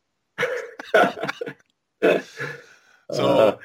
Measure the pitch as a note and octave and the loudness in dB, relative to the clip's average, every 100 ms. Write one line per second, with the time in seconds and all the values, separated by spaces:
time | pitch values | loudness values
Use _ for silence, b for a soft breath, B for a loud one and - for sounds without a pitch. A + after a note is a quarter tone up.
0 | _ _ _ - - - - - - G#3+ | _ _ _ -6 -6 -6 -10 -16 -2 2
1 | - - - - - - _ _ _ _ | 2 -2 -10 -10 -12 -14 _ _ _ _
2 | - - B B B B B B B B | 2 2 B B B B B B B B
3 | - - C#3 C3+ A2 - | -10 -2 2 4 4 2